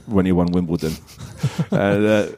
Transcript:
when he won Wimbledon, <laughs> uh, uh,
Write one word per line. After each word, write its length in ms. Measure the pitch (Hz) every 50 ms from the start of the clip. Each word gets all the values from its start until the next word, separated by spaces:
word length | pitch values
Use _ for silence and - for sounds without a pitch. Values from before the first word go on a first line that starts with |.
| -
when 200 | - 110 95 92
he 60 | 95
won 160 | 90 87 87 87
Wimbledon, 440 | 87 92 90 80 85 82 - 78 80 - - - - - - -
<laughs> 400 | - - - - - - - -
uh, 40 | 208
uh, 500 | - 101 101 101 101 104 107 110 107 92 78 -